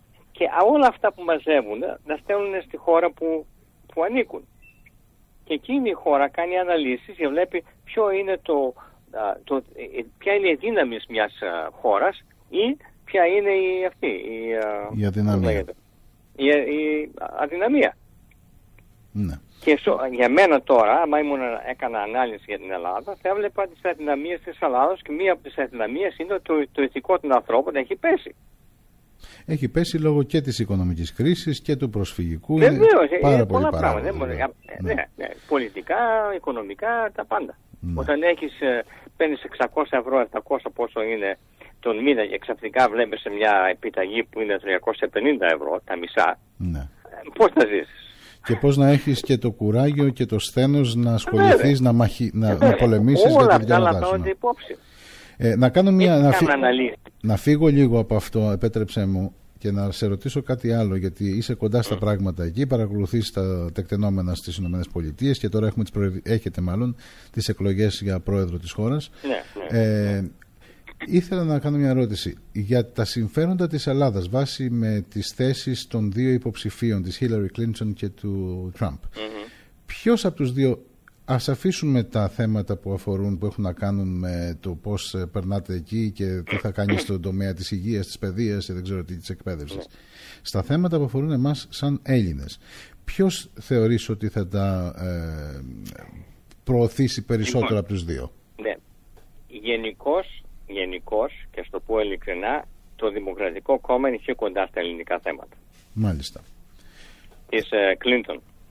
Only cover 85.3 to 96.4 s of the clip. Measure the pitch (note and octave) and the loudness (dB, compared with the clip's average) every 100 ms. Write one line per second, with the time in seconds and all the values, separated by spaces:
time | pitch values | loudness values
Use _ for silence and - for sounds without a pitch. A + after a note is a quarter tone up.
85.3 | G#2 F#2 G2+ - F#2 D#2+ A2 A2 G2 G2 | -6 -4 -4 -4 -8 -4 -4 -4 -2 -4
86.3 | F#2 E2+ G2+ G#2+ G2 G2+ G2 - F#2+ F#2 | -4 -4 -4 -4 -2 -2 -2 -2 -4 -4
87.3 | F#2+ G2 F2 F#2 G2+ G2+ G#2+ F#2+ - G2+ | -2 -4 -4 -6 -6 -4 -4 -4 -6 -8
88.3 | F#2 A#2 G2+ - F2+ F#2 F#2+ E2+ F2+ - | -4 -2 -2 -6 -8 -6 -6 -6 -12 -10
89.3 | F#2 - E2+ D2 G2 E2 - - - - | -10 -8 -8 -8 -12 -14 -20 -20 -20 -20
90.3 | - - - - D3+ F3+ E3 C#3 C3+ D3+ | -18 -6 -4 0 0 2 0 0 -2 -2
91.3 | C3+ C#3 D3 - - C#3 C#3+ - C3 F#2+ | 0 0 -2 -6 -6 -4 -4 0 2 2
92.3 | C#2+ C#2 - - - - - - - F#3+ | -2 -8 -14 -20 -20 -20 -14 -12 0 0
93.3 | - - - - B2 A2 A#2 - G#2+ G#2+ | 0 -10 -18 -2 2 4 2 -2 -4 -4
94.3 | - F#2 G2+ G2 F#2 F2 - F2+ F2 E2 | -4 -4 -2 0 -2 -4 -6 -6 -6 -6
95.3 | D#2 D2 C#2 C2 G#1+ G1+ - - - - | -8 -10 -12 -12 -14 -16 -16 -18 -20 -20
96.3 | - | -20